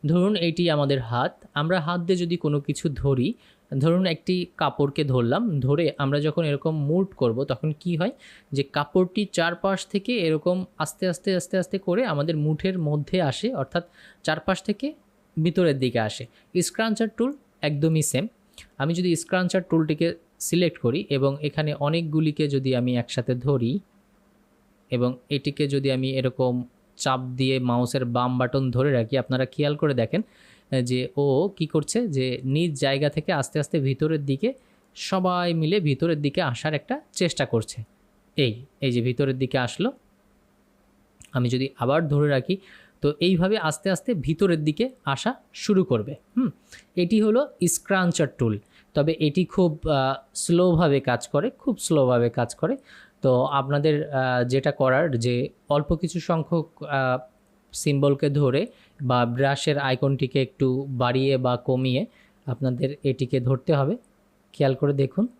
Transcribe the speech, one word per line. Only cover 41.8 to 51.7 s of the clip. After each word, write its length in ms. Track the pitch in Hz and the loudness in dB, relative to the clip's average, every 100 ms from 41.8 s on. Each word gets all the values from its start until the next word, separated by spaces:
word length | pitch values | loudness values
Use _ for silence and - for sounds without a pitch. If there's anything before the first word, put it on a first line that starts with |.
| 123 147 160 | 0 0 2
ধরে 220 | 143 147 | 2 2
রাখি, 280 | 135 123 190 - - - _ | 0 0 -6 -6 -20 -20 _
তো 120 | 143 151 | -2 0
এইভাবে 380 | 175 185 185 214 | 2 2 2 0
আস্তে 340 | 160 147 196 | -2 -4 -2
আস্তে 220 | 185 - | -4 -2
ভিতরের 500 | 214 127 160 196 165 | -4 -2 0 2 2
দিকে 260 | 151 147 247 254 - | 0 -2 -4 -4 -6
আসা 300 | 135 220 262 _ | -4 -4 -6 _
শুরু 300 | - - 190 | -12 0 2
করবে। 320 | 185 117 101 - _ - | 4 0 -2 -10 _ -2
হুম, 120 | 247 - _ - _ - | -2 -4 _ -20 _ -4
এটি 260 | 175 220 | 2 2
হলো 280 | 214 226 285 - 175 | 4 2 0 -2 -2
স্ক্রাঞ্চার 600 | - - 190 180 170 143 - | -2 -2 0 2 0 -2 0
টুল, 220 | 117 101 - _ _ | -2 -2 -8 _ _
তবে 220 | - 147 160 | -2 0 2
এটি 260 | 156 147 175 | 0 0 -2
খুব, 340 | - 180 151 160 | 2 0 0 -2
আহ, 280 | 139 131 135 - | 0 0 -2 -8
স্লোভাবে 640 | - - 170 180 165 170 139 | -10 0 4 4 4 4 2
কাজ 280 | 131 120 - | 2 -2 0
করে, 220 | 143 208 | -2 -2
খুব 280 | - - | -4 -4